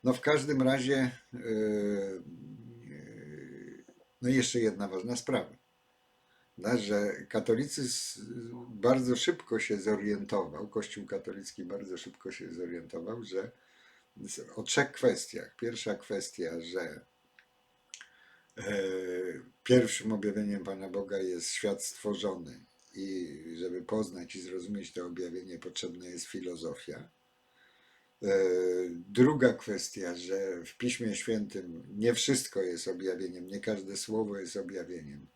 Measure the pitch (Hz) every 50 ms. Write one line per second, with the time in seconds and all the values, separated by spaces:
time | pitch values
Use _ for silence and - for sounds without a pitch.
0 | - 127 123 - - 147 151 147 135 147 147 131 131 127 135 135 127 131 139 135
1 | 131 123 123 - - _ - 120 120 117 110 107 107 107 107 104 104 104 104 98
2 | 98 98 95 90 - - 85 - - - - - - - - - - 69 71 73
3 | 71 71 - - 73 73 76 73 69 65 69 - - - - - - - - _
4 | - _ _ _ 123 123 131 131 123 - - 123 117 107 98 92 101 98 95 95
5 | 90 120 123 120 - - 135 110 - - - _ _ _ _ _ _ _ _ _
6 | _ _ _ _ _ _ _ _ _ _ _ - 90 107 123 120 104 101 104 101
7 | 104 101 92 - 107 - - 110 104 - 113 113 147 143 - - 135 123 - -
8 | - - - - 104 - - 123 117 117 123 123 - - 110 104 98 120 131 131
9 | 127 123 123 120 - - 170 - - - 117 110 - - 107 101 92 107 107 95
10 | 101 104 104 98 101 - - 101 92 80 73 78 101 107 - 110 101 - - 104
11 | 98 - 101 98 - - 92 98 98 - - - 92 87 95 98 101 95 92 85
12 | - - - - - 95 92 - 90 - 82 85 87 87 87 85 82 - - 82
13 | 85 98 113 120 113 98 92 95 98 120 - _ _ _ _ _ _ - - _
14 | _ _ _ - - - - - - - - - 113 - - 147 135 - - -
15 | - 123 101 - - - - - - - _ - - 117 117 110 - 110 101 98
16 | - - 104 98 - - - - 90 80 80 85 82 85 87 92 85 80 76 -
17 | - _ _ _ _ _ _ - _ _ _ _ _ _ _ _ _ _ - -
18 | - - _ _ - - - _ _ _ _ 110 101 101 101 98 95 95 95 92
19 | 92 90 90 90 92 90 82 - - - _ _ _ - 123 127 117 110 - -
20 | - 110 110 104 98 107 98 107 104 101 101 101 87 95 98 95 95 95 90 101
21 | 98 98 101 98 95 92 90 85 82 - - - - 104 98 95 - - - -
22 | - 107 101 92 98 101 95 87 85 71 64 - - _ _ _ _ _ - 92
23 | 95 95 95 92 87 78 69 76 78 82 82 82 90 90 87 92 82 - 107 110
24 | 107 90 87 90 85 78 - 92 90 90 90 92 87 98 104 101 90 85 - 90
25 | 87 87 87 85 92 87 85 92 90 92 87 80 - 92 - - - 90 85 90
26 | 90 90 90 85 - - - 98 90 90 87 82 82 80 71 - - - 73 -
27 | 160 - _ _ _ _ _ _ _ _ _ _ _ _ _ _ _ _ _ _
28 | _ _ _ _ - 101 98 98 95 92 90 90 92 90 90 90 92 87 87 85
29 | 87 95 101 117 127 143 156 139 127 123 110 - - - 104 90 - - - 104
30 | 95 87 87 87 90 90 95 98 98 95 90 87 85 - - _ 123 123 123 -
31 | 120 110 101 - - - 113 110 104 101 - 98 90 87 82 85 - - 98 101
32 | 107 120 117 117 - - 139 123 - - - 98 95 90 87 85 - 95 92 87
33 | 95 95 90 90 95 90 90 90 87 90 98 101 - 110 107 98 95 95 101 101
34 | - - 110 110 110 104 101 98 92 85 - 101 95 90 98 92 85 80 90 85
35 | 76 71 71 71 67 65 _